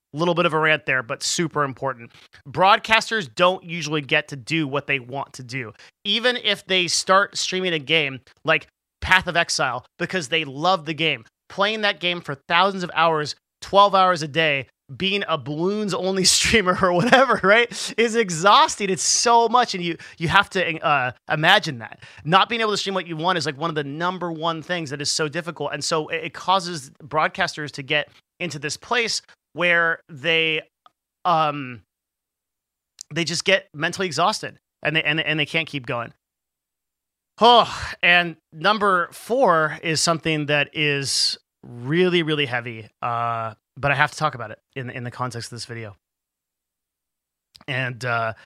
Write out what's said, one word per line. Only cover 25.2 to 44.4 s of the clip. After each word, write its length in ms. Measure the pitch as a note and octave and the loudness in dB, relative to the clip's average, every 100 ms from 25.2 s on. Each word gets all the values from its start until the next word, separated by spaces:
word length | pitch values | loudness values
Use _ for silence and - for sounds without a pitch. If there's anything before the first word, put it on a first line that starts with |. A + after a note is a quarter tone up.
| D#3 | -4
difficult, 460 | D#3+ E3 D3+ C#3+ | -4 -8 -8 -8
and 100 | D3 | -6
so 240 | - E3 D3+ | -2 -2 -2
it, 160 | E3 D#3+ | -6 -8
it 80 | |
causes 560 | - - F#3+ F3 E3 B2+ - | -6 0 0 -2 -8 -12 -20
broadcasters 680 | C3+ D3+ F3 G3 F3 - C#3+ | -6 -2 -2 -2 -4 -4 -10
to 100 | - | -10
get 260 | C3 D3 - _ _ - | -2 -2 -2 _ _ -12
into 180 | E3+ D3 | -10 -8
this 200 | D3 - | -8 -8
place 440 | - A#3+ A3+ - - _ _ | -2 -2 0 -4 -8 _ _
where 460 | D3+ F3 E3+ E3 E3 - | 0 2 4 2 -2 -8
they, 520 | D3 D#3+ E3 D#3+ D#3 - _ _ _ _ _ F3+ | -6 0 2 2 -2 -6 _ _ _ _ _ 0
um, 560 | D#3+ D#3 C#3+ B2+ A#2 _ _ _ _ _ _ _ _ _ _ _ - - | 2 2 -2 -8 -14 _ _ _ _ _ _ _ _ _ _ _ -18 -8
they 100 | D3+ | -6
just 220 | E3 F3 - | -4 -2 0
get 220 | F#3+ - D3 | -2 -4 -6
mentally 320 | E3 F#3 F#3 | -6 -4 -4
exhausted, 500 | C#3+ F#3 G#3+ A#2+ - _ _ | 0 0 -2 -8 -14 _ _
and 140 | D3 D#3 | -2 0
they, 80 | |
and, 160 | D3+ D#3 | 0 0
and 200 | D3 D#3 | 0 -2
they 60 | C#3+ | -2
can't 220 | E3 D#3 | -4 -4
keep 180 | C#3+ A#2+ | -8 -6
going. 280 | A#2+ A#2 - _ _ _ _ _ _ _ _ _ _ _ - | -6 -8 -14 _ _ _ _ _ _ _ _ _ _ _ 4
Oh, 500 | A3+ A#3+ F3+ - - - | 6 6 4 -2 -10 0
and 360 | F3+ F3 F3 D#3 _ | 4 4 2 -6 _
number 580 | D#3+ F3+ G#3+ G#3 F3+ E3+ | -2 0 2 2 2 -2
four 680 | - - B3+ A3 D#3+ D#3 D3+ | -8 -4 2 4 4 2 -2
is 180 | E3 D3 | -2 0
something 460 | E3+ E3 E3 D3+ D3 | 0 0 0 -2 0
that 240 | D3 C#3 | 0 0
is 640 | - D3 C#3 C3 - - - _ _ | -2 0 0 -2 0 0 -2 _ _
really, 600 | C3 A#2+ B2 E3 F3+ F3 | -18 -10 -2 2 4 2
really 240 | D#3 D3 C3+ | 0 -2 -2
heavy, 420 | B2 A#2+ A2+ G#2+ _ | -4 -6 -12 -16 _
uh, 520 | A#2+ A#2 A#2 A#2 A2+ A2+ _ C3 | -4 -2 -2 -4 -6 -10 _ -4
but 140 | C#3 | 0
I 40 | C3+ | 2
have 160 | D3 | 0
to 60 | - | 0
talk 180 | D3+ | -4
about 160 | A#2+ | -4